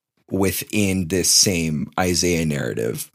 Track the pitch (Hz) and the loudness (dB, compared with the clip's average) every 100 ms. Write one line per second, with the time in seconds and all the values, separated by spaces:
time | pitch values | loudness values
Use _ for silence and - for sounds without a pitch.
0 | _ _ _ 95 98 92 - 104 98 95 | _ _ _ -2 0 -2 -4 0 0 0
1 | 82 92 82 - 107 87 80 76 73 - | 0 0 2 4 4 2 0 -2 -4 -2
2 | 90 85 85 85 82 71 60 55 57 - | 0 2 2 2 0 -2 -4 -4 -4 -6
3 | - | -12